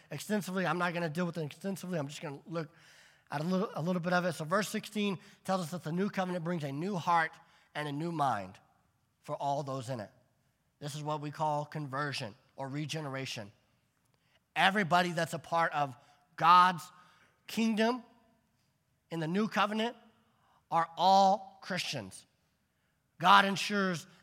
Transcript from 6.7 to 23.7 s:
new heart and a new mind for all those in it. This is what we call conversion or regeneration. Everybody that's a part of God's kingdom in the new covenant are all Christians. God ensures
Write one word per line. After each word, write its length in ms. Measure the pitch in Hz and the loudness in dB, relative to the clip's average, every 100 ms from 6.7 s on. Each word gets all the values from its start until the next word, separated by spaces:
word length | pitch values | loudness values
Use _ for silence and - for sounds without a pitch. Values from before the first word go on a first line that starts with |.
new 260 | 139 190 185 | -6 -4 -4
heart 340 | 175 170 160 - - _ _ | 2 2 2 -4 -20 _ _
and 140 | 147 151 | -8 -6
a 40 | |
new 200 | 143 170 | -6 -4
mind 400 | 170 175 104 92 - _ _ _ _ _ _ | 0 0 0 -6 -14 _ _ _ _ _ _
for 120 | - 147 | -10 -6
all 260 | 143 143 | -4 -4
those 260 | 135 135 117 | -4 -6 -6
in 120 | 123 | -8
it. 100 | 101 _ _ _ _ _ _ - | -10 _ _ _ _ _ _ -14
This 140 | 147 | -12
is 80 | 147 | -8
what 180 | 147 151 | -6 -4
we 100 | 147 | -6
call 340 | 139 156 147 | -4 -2 -2
conversion 680 | 147 156 139 135 143 123 110 107 _ - | -4 -8 -6 -4 -4 -4 -8 -12 _ -10
or 120 | 135 | -8
regeneration. 840 | 143 151 160 147 131 131 117 101 _ _ _ _ _ _ _ _ _ _ | -6 -6 -6 -6 -8 -8 -10 -12 _ _ _ _ _ _ _ _ _ _
Everybody 580 | 156 185 208 160 175 180 | 2 2 2 2 2 2
that's 200 | 170 165 | 0 -4
a 60 | 165 | -4
part 340 | - 165 170 | -2 0 2
of 240 | 151 139 120 _ _ _ - | 0 -4 -6 _ _ _ 2
God's 460 | 160 180 180 165 - - - _ _ _ - | 8 10 8 4 -8 -20 -20 _ _ _ -8
kingdom 560 | 214 226 214 226 247 - _ _ _ _ _ _ _ _ _ - | 0 0 4 2 0 -8 _ _ _ _ _ _ _ _ _ -10
in 80 | 165 | -6
the 100 | 156 | -2
new 200 | 190 220 | 0 0
covenant 480 | 208 202 214 233 - - _ _ _ _ _ - | 0 0 0 -4 -4 -20 _ _ _ _ _ -2
are 180 | 165 165 156 | 0 0 2
all 600 | 185 190 190 208 - - | 6 8 6 4 -4 -16
Christians. 640 | - 175 - 135 95 - - _ _ _ _ _ _ _ _ - | -8 -6 -4 -6 -8 -14 -20 _ _ _ _ _ _ _ _ 2
God 260 | 175 196 | 8 8
ensures 600 | 196 190 - | 8 0 -2